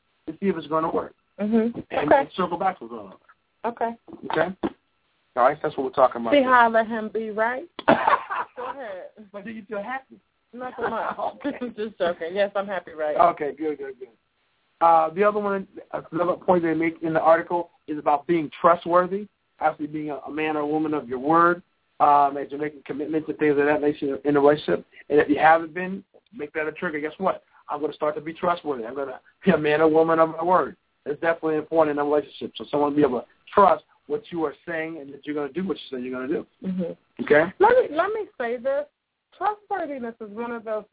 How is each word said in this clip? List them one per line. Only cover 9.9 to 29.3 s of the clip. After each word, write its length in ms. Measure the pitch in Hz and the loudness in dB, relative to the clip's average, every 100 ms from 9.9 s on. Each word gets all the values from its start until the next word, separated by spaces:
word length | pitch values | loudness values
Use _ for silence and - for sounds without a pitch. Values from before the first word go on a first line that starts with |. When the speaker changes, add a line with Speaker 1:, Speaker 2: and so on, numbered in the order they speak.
| 262 - 220 _ _ _ | -10 -12 -20 _ _ _
Speaker 2:
Not 200 | 240 254 - | -14 -12 -6
so 100 | 453 | -4
much. 280 | 220 - 196 | -4 -6 -6
Speaker 1:
<laughs> 280 | 214 - 294 | -8 -6 -8
Okay. 120 | - 247 | -6 -10
Speaker 2:
<laughs> 100 | 208 | -8
Just 200 | 214 - | -10 -4
joking. 320 | 175 175 165 | -4 -2 -4
Yes, 180 | 196 202 202 | -2 0 -2
I'm 120 | 202 | -6
happy, 240 | 185 165 | -8 -8
right? 240 | 156 151 151 | -6 -2 4
Speaker 1:
Okay, 360 | 175 165 143 131 | 2 2 -4 -4
good, 200 | 156 - | -6 -4
good, 180 | 135 123 | -10 -14
good. 100 | 127 _ _ _ _ _ _ _ | -18 _ _ _ _ _ _ _
Uh, 280 | 165 165 160 | 6 6 4
the 120 | 165 | 2
other 160 | 208 208 | 2 2
one, 280 | 202 196 190 - - 151 - | -2 -4 -6 -16 -12 -12 -8
another 220 | 165 175 | -2 -2
point 300 | 170 - 180 | 0 2 2
they 100 | 165 | 2
make 280 | 160 165 165 | 0 -2 -4
in 120 | 165 | -2
the 80 | 160 | 2
article 480 | 156 165 - 175 170 _ - | 6 4 4 -4 -6 _ -12
is 100 | 151 | -4
about 300 | 147 143 - | 0 0 0
being 220 | 170 139 - | -2 -2 2
trustworthy, 680 | 170 175 165 175 180 196 208 _ _ _ | 4 4 4 2 2 -4 -8 _ _ _
actually 280 | 156 156 147 | -4 -2 -8
being 220 | 156 151 | -8 -8
a, 80 | 139 123 | -10 -10
a 40 | |
man 260 | 147 156 151 | -6 -4 -2
or 40 | |
a 60 | 147 | -2
woman 260 | 156 156 | -2 -2
of 140 | 151 120 | -4 -6
your 120 | 127 | -4
word, 420 | 135 165 170 175 - _ _ - | 2 6 6 2 -6 _ _ 2
um, 360 | 147 143 143 143 | 4 6 4 0
as 100 | 131 | -8
you're 80 | 143 | -6
making 220 | 151 147 - | -8 -8 -10
commitments 440 | 139 151 156 156 | -8 -4 -4 -4
and 80 | - | 0
things 140 | 151 143 | 2 4
of 80 | 147 | 2
that 160 | 139 | 2
nature 360 | 147 151 143 135 143 | 0 0 -4 -2 0
in 100 | 143 | 6
a 40 | |
relationship. 440 | 143 147 - 175 - - - | 6 4 0 -4 -4 -20 0
And 100 | 147 | 2
if 100 | 151 | 4
you 80 | 147 | 4
haven't 340 | 156 165 165 | 6 4 2
been, 300 | 165 185 196 - _ _ 202 | -8 -8 -10 -14 _ _ -14
make 160 | 147 | -10
that 140 | 160 156 | -6 -6
a 40 | |
trigger. 260 | 151 180 151 | -6 -6 -4
Guess 140 | 151 - | -6 -2
what? 260 | 190 - _ _ - | -2 -2 _ _ -10
I'm 100 | 147 | -6
gonna 140 | 151 | -6
start 200 | - 151 151 | -2 -4 -4
to 60 | |
be 120 | 151 | -10
trustworthy. 520 | 160 175 - 147 127 113 | -4 -2 -2 -4 -6 -8
I'm 100 | 139 | -8
gonna 260 | 135 - _ | -10 -12 _